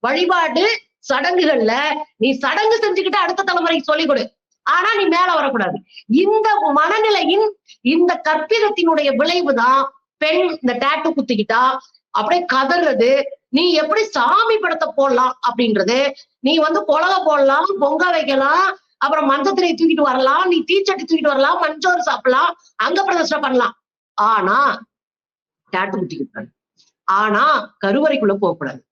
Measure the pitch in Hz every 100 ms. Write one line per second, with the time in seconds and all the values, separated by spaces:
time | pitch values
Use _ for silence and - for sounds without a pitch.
0 | 233 302 349 359 320 262 403 440 _ _
1 | - 269 277 359 311 294 220 233 302 302
2 | 302 _ 233 269 269 311 427 453 440 370
3 | 381 403 349 - 392 349 330 330 269 302
4 | 320 262 - _ _ _ - 320 381 440
5 | 370 330 359 330 277 247 185 - _ -
6 | - 240 381 440 440 415 320 294 320 427
7 | 427 403 311 381 427 415 _ - 247 330
8 | 349 349 - 311 - 440 415 - 330 320
9 | 285 233 302 359 285 269 233 262 269 _
10 | _ _ 302 349 359 320 247 240 269 311
11 | 311 294 - 220 208 226 254 262 - _
12 | _ - 214 349 349 262 269 349 330 226
13 | 233 277 277 - _ 262 349 330 311 427
14 | 427 302 247 381 440 440 392 330 311 -
15 | 277 247 254 254 247 240 240 208 190 247
16 | 277 277 - _ 262 320 311 330 - 302
17 | 349 381 339 294 269 277 339 392 285 311
18 | 359 330 277 269 269 320 381 381 _ _
19 | 269 302 302 - 370 381 370 330 330 320
20 | 285 254 262 294 370 339 330 370 392 381
21 | 339 320 294 269 277 339 330 311 339 349
22 | 359 - 254 254 330 349 _ _ 226 -
23 | 392 359 311 302 277 254 233 - _ _
24 | _ - 214 220 185 226 277 - - _
25 | _ _ _ _ _ _ _ 185 202 202
26 | 185 165 - - - _ _ _ _ _
27 | - 190 214 208 277 285 208 _ 196 226
28 | 302 277 208 196 196 160 139 123 _